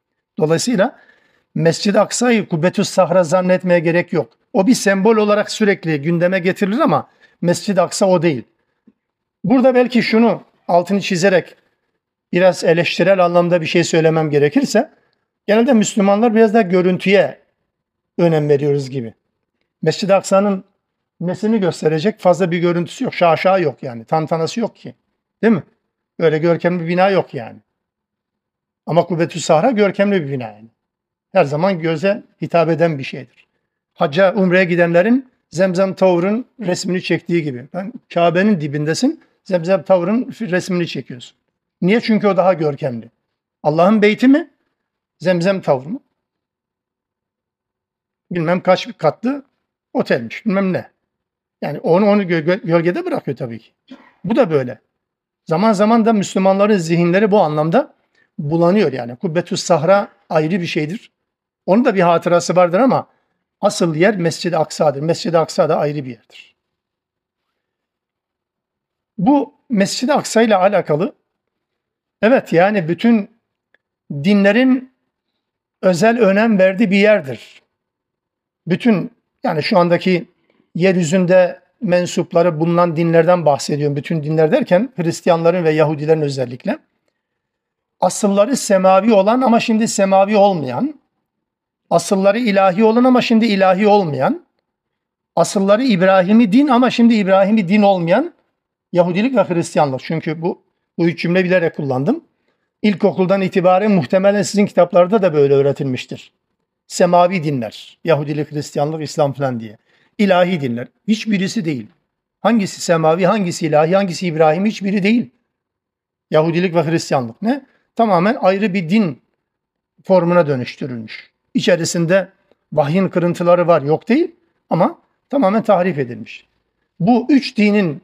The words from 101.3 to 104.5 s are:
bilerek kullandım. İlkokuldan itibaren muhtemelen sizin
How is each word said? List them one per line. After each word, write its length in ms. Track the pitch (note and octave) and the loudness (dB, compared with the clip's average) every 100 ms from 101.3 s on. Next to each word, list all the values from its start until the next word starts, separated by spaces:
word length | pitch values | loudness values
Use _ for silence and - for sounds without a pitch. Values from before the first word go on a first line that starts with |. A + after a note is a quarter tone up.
| F3+ | 0
bilerek 320 | F3+ F#3 E3 - | 0 0 0 -4
kullandım. 480 | C#3+ B2+ C#3+ D#4+ _ _ _ _ _ _ | -4 -4 -2 -4 _ _ _ _ _ _
İlkokuldan 600 | - F#3+ G3+ D#3 F3+ G3 | -2 0 -2 0 0 0
itibaren 500 | F#3+ G3 F3 F#3 G#3+ | 0 0 2 2 2
muhtemelen 500 | F#3+ C3 F#3+ G3 G#3 | 0 0 0 2 0
sizin 240 | F#3+ | -2